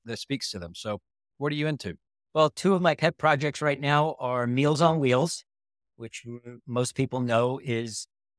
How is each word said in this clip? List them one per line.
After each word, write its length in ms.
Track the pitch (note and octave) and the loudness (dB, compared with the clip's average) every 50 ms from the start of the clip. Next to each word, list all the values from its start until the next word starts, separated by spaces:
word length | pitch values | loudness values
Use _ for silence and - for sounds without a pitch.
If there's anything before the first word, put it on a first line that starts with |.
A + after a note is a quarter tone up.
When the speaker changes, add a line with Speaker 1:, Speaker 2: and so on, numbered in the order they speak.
| - | -8
Speaker 1:
that 140 | A2+ A2 - | -12 -10 -10
speaks 320 | - - C#3 A#2+ - - | -8 -8 -8 -6 -6 -8
to 80 | - F#2+ | -10 -10
them. 160 | E2+ E2+ F2 | -12 -12 -14
So 260 | - - A2 G#2 G2+ _ _ _ _ _ _ _ - | -12 -8 -8 -8 -8 _ _ _ _ _ _ _ -8
what 120 | C#3 D3+ | -6 -6
are 40 | D3 | -4
you 100 | D3 D3 | -2 -2
into? 280 | D#3 D3 A#2+ - F#2 - - _ _ _ _ _ _ - | -4 -4 -4 -6 -10 -10 -10 _ _ _ _ _ _ 2
Speaker 2:
Well, 160 | D#3 D#3 D3+ | 2 2 2
two 240 | - - - F#3 G3 | 2 0 2 2 2
of 80 | F3 | 4
my 120 | F3+ E3 D3+ | 2 2 2
pet 220 | - D#3 E3+ - | 2 0 0 0
projects 460 | - - D#3 D3 C3+ D3+ D3 C#3 - | 2 2 2 2 2 0 -4 -4 -2
right 180 | D3+ D3 C#3+ C3+ | -2 -2 -2 0
now 340 | D3 C#3 D3 D3 D3+ D#3+ - - | 0 2 2 2 2 0 -2 -6
are 260 | C3 B2 B2+ B2 A#2+ | -4 -4 -2 -2 0
Meals 360 | A#2+ B2 C3 C#3+ D3 D#3 C3+ | 0 2 2 4 4 4 4
on 180 | E3+ D#3+ D#3+ D#3 | 4 4 4 4
Wheels, 440 | C#3 B2+ B2 B2+ D#3+ E3 - - - _ _ _ _ _ _ _ _ _ _ | 4 4 4 4 2 0 -2 -8 -12 _ _ _ _ _ _ _ _ _ _
which 280 | - A#2 A2 - - - | -18 -16 -14 -14 -14 -14
m-, 340 | A#2 A#2+ A#2+ A#2+ A#2+ A#2+ A#2+ _ | -12 -14 -12 -14 -16 -18 -16 _
most 280 | C3+ A#2 B2 B2 - - | -4 -2 0 0 0 0
people 260 | - C3+ B2 C3 C3 | -2 -2 -2 0 -2
know 400 | B2 A#2+ A#2 A#2 B2 B2 C3 C#3+ - | 0 2 4 4 4 2 0 -4 -4
is, 420 | C3 A#2 A2+ A#2+ A2+ G#2+ - - _ _ _ _ _ _ | -2 -2 -2 -2 -4 -8 -10 -12 _ _ _ _ _ _